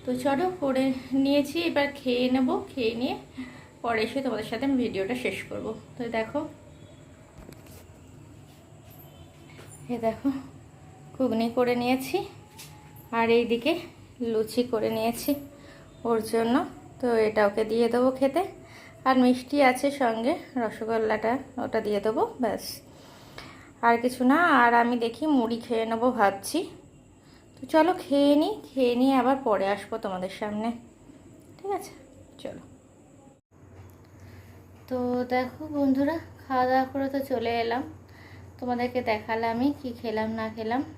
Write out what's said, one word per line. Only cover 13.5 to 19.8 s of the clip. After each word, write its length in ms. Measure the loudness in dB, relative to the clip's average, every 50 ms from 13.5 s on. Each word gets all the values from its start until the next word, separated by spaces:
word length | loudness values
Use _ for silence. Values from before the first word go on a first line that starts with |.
| 0 0 2 0 0 0 -4 -12 -18 -20 -20 -20 -10 -6 -4 -2
লুচি 300 | 0 -2 -2 -2 0 -2 0 0
করে 180 | 0 -2 0 0 -2 0
নিয়েছি 340 | -2 -2 -2 -2 -2 -2 -2 -2 -4 -16 -18 -20 -20 -20 -20 -20 -20 -20 -20 -8 -2 0
ওর 100 | 0 0 0 0
জন্য। 240 | 0 0 2 2 2 2 0 -2 -8 -18 -20 -20 -12 -4
তো 80 | -2 0 2 4 2 2
এটা 140 | 4 4 2 2
ওকে 140 | 2 0 -2 0
দিয়ে 160 | 2 2 2 2 2
দেবো 160 | 4 2 2 2 2
খেতে। 240 | 0 2 2 0 -2 -2 -6 -16 -20 -20 -20 -20 -20 -20 -20 -4 0 2
আর 80 | 4 6 6
মিষ্টি 340 | 4 4 2 -2 -4 2 4 4 4
আছে 180 | 4 4